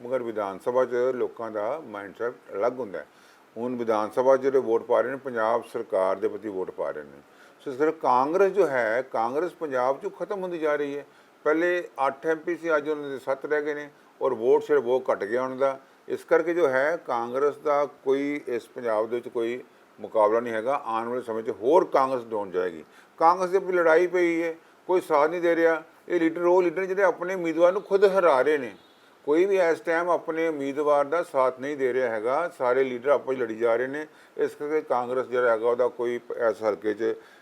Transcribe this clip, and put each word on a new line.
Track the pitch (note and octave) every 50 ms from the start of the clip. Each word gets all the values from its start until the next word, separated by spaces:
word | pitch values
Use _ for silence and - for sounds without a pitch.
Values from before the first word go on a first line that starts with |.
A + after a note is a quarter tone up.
| A#2+
ਮਗਰ | A#2+ C3 B2+ A#2+
ਵਿਧਾਨ | A#2 G#2+ G#2+ G2+ G2 F#2+ F2+
ਸਭਾ | - B2+ B2 C3 C3
'ਚ | A#2+ B2+ B2+ B2+ C3 B2+
ਲੋਕਾਂ | B2 A2 - - - A2+ A2+
ਦਾ | G#2+ G#2 G#2 A#2 C#3+ E3 D3+
ਮਾਈਂਡਸੈੱਟ | A2+ G#2 G2+ G2+ F#2+ - - A2 B2 B2+ - - - G2+
ਅਲੱਗ | G2 A2 B2 B2+ B2+
ਹੁੰਦਾ | A#2+ G2+ F2 D#2
ਹੈ। | C#2+ - _ - - - - _ _ _ -
ਹੁਣ | A2 A#2+ B2+ B2+
ਵਿਧਾਨ | A#2+ A#2+ A2 A2 G#2 G#2+ G#2
ਸਭਾ | - C3+ B2+ C3+ C3+
'ਚ | B2+
ਜਿਹੜੇ | B2+ C3+ C3 C3
ਵੋਟ | A#2+ A2+ A2+ A2+ A2+
ਪਾ | - A#2+ A2
ਰਹੇ | A2+ B2+
ਨੇ, | C#3
ਪੰਜਾਬ | C3 - C3+ A#2+ A2+ A2 A2 A#2+ A#2+ A2+ - -
ਸਰਕਾਰ | A#2 G#2+ - G#2+ F#2+ F#2 F#2+ G2
ਦੇ | G2 G#2+
ਪ੍ਰਤੀ | G#2 G#2 G2 G#2+ G#2+
ਵੋਟ | F#2+ F#2 F2+ -
ਪਾ | - F#2+ D#2+ C#2+
ਰਹੇ | C#2+ D2+ D2
ਨੇ। | C#2+ C#2 D2 - _ - - - - - _ -
ਸੋ | D3
ਇਸ | B2+
ਕਰਕੇ | B2+ D3+ D#3+ D#3+ D#3+
ਕਾਂਗਰਸ | D#3 C3 B2 B2 C3+ D3+ E3 F#3+ G3+ F#3+
ਜੋ | F#3+ G3+ E3+
ਹੈ, | D3 C3+ B2 A#2 G#2+ A2 C3
ਕਾਂਗਰਸ | C3 - - A#2+ A2+ A#2+ C3+ D#3 F3 D#3+ D3+
ਪੰਜਾਬ | - E3 D3 C3 B2 B2 C3 C#3
'ਚੋਂ | C#3 G3+ F#3+
ਖਤਮ | - - F3 F3 G#3 F#3+
ਹੁੰਦੀ | F#3 F3+ F3 D#3+
ਜਾ | D#3 D3+ D3
ਰਹੀ | C#3+ D3 C#3+ C#3+
ਹੈ। | C#3+ C#3 - - - _ _ _ _ -
ਪਹਿਲੇ | D3 D#3 D#3+ F3 F3 F3+ F3 E3 - - D3 C3+
ਅੱਠ | C#3 C3+ - -
ਐਮ | D#3+ D#3+
ਪੀ | D#3 D#3+ F3 E3+
ਸੀ, | D3 D#3+ E3+ D#3
ਅੱਜ | D3 C#3 D3+
ਉਹਨਾਂ | D3+ D3 C#3+ C#3
ਦੇ | C#3 A#2+
ਸੱਤ | - C3+ C3+ C3+ -
ਰਹਿ | C#3+ D3+ D3+
ਗਏ | D3 D3+ D3
ਨੇ | D3 D3 D3 - _ _ _ _ -
ਔਰ | C3 C3+ B2
ਵੋਟ | A2 A2+ C3 D3 D3 D3
ਸ਼ੇਅਰ | - D3 C#3
ਬਹੁਤ | A#2 A#2+ C3 B2+ C3 -
ਘੱਟ | A2 - G2+
ਗਿਆ | G2+ A#2 B2 C3
ਉਹਨਾਂ | C3 C3
ਦਾ। | B2+ C3+ C3+ C3+ - - _ _ _ _
ਇਸ | - B2+ A#2+ -
ਕਰਕੇ | - E3+ E3 D#3+ E3+ E3+
ਜੋ | D3+ C#3+
ਹੈ, | C3+ C3 C3 C#3 D#3 F3 D#3+ -
ਕਾਂਗਰਸ | - B2+ A#2 A#2 A#2+ B2 C3+ C#3+ C#3+ C#3
ਦਾ | - D3 D3+ C#3+ C#3+ C#3+ C3+ - - -
ਕੋਈ | C3+ C3+ C#3 C#3+ C#3+ C#3+ C#3+ -
ਇਸ | B2 A#2+ A2 -
ਪੰਜਾਬ | - - C3 B2 A2+ G#2+ G#2+ A2+ A2+
ਦੇ | A#2+
ਵਿੱਚ | A#2+ A#2
ਕੋਈ | A#2+ G#2 A#2+ A#2 A#2 B2 B2+ - - _ _ _ _ _ -
ਮੁਕਾਬਲਾ | G#2 F#2+ - A2 G#2 G#2 A2 A#2
ਨਹੀਂ | B2 A#2+ A2+
ਹੈਗਾ। | A2 A2 C3 C#3+ - -
ਆਉਣ | A2+ A2+ A2+ A#2
ਵਾਲੇ | A#2+ B2 B2+
ਸਮੇਂ | G#2+ A2+ A2 A2 A2+
'ਚ | B2+
ਹੋਰ | A2 F#2+ G#2+ C3+ E3 F#3+ E3+
ਕਾਂਗਰਸ | - - C#3+ C3+ C3 C3+ B2 A2+
ਡਾਊਨ | A2+ A2 G#2 G2+ F#2+
ਜਾਏਗੀ। | F2 F#2 F#2 F2+ E2 D#2 - - - - - _ _
ਕਾਂਗਰਸ | - E3 E3+ F3+ F#3+ F#3 F3
ਦੀ | F#3
ਆਪਣੀ | F#3+ F3+ F#3
ਲੜਾਈ | F3+ F3 E3 D#3+ D#3 E3+ F3+
ਪਈ | F3 F3+ F3+ F3 E3+ E3 E3 E3+
ਹੈ, | E3 D#3+ - - - _ _ _
ਕੋਈ | F3 F#3 F3+
ਸਾਥ | F3 - D#3 C#3+ D3+ D#3+
ਨਹੀਂ | F3 F3+
ਦੇ | E3+ E3+ E3
ਰਿਹਾ। | E3 E3 E3 E3 D#3 D#3+ - - _ _ -
ਇਹ | F3 F3
ਲੀਡਰ | E3 E3 D#3+ F3
ਉਹ | F3 F3 F3+ F#3 F3
ਲੀਡਰ | E3+ D#3 F3+ F#3+
ਜਿਹੜੇ | F#3 F#3+ G3+ G3
ਆਪਣੇ | F3 D#3+ E3 F3 F3+ F#3+
ਉਮੀਦਵਾਰ | F#3 E3+ E3 D#3 E3 F3 F3+
ਨੂੰ | F#3+ G#3
ਖੁਦ | - - G3 F#3+ G3+
ਹਰਾ | F#3+ F#3 G3 F3 D#3+ C#3 B2+
ਰਹੇ | C3 D3 D#3
ਨੇ। | C#3+ B2 A2 F#2 - - _ _ _ _ _ _ _ -
ਕੋਈ | C#3 D3+ E3+ F#3+
ਵੀ | G3+ F#3+ F#3+
ਇਸ | F3 E3 D#3 -
ਟਾਈਮ | - E3+ E3 E3 F3 F3+
ਆਪਣੇ | E3 C#3+ - E3+ D#3+ D#3+ E3
ਉਮੀਦਵਾਰ | E3 D#3 C#3+ C#3 C#3 C3+ D3 D3 D3 D3 C#3+ C#3+
ਦਾ | C#3 D#3 F3 E3
ਸਾਥ | - - C3+ B2+ B2+ - B2
ਨਹੀਂ | C3 C#3+ D3+
ਦੇ | C3+ C3+ B2 A#2+
ਰਿਹਾ | C3 B2+ A#2
ਹੈਗਾ। | A2+ G#2+ G#2+ B2 C3+ D#3 E3+ E3+ -
ਸਾਰੇ | - C3 B2 B2+ C3+ C3+
ਲੀਡਰ | B2+ B2 A#2+ A#2+ C#3+
ਆਪਸ | C#3 A#2+ A#2 C3 C3
'ਚ | B2+
ਲੜੀ | A#2+ A2+ A2+
ਜਾ | A2 A#2 A#2 A2+
ਰਹੇ | A#2 C3
ਨੇ। | C3 C#3 D3+ D3+ D3+ - - - - -
ਇਸ | - D3+ C3 -
ਕਰਕੇ | - D3 D3 D#3 D#3
ਕਾਂਗਰਸ | D3+ - C3 A#2+ B2 A#2+ B2+ C3 A#2+
ਜਿਹੜਾ | A2+ B2 B2 B2 A#2
ਹੈਗਾ, | A2+ A2 A2+ A#2+
ਉਹਦਾ | A#2+ A#2+ B2
ਕੋਈ | A#2+ - - A#2+ B2 A#2+ A#2+ - - - - A#2+ A2
ਇਸ | G2+ G#2+ A2
ਹਲਕੇ | G#2+ G2+ - G#2+ G#2+ G#2
'ਚ | G#2+ A2+ A2+ - - - - - -